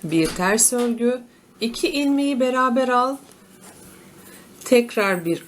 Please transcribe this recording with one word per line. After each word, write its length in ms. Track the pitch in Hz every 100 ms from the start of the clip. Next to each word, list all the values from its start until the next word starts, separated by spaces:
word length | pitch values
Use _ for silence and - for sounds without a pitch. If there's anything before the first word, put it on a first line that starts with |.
bir 220 | 160 160 160
ters 460 | - 185 220 -
örgü, 480 | 240 240 233 240 247 - - _ -
iki 280 | 233 - -
ilmeği 520 | 285 285 277 285 262
beraber 480 | 254 254 262 247 254
al, 280 | 247 254 277 - - - - - - - - - - - - - -
tekrar 600 | - 240 240 226 196 180
bir 200 | 170 165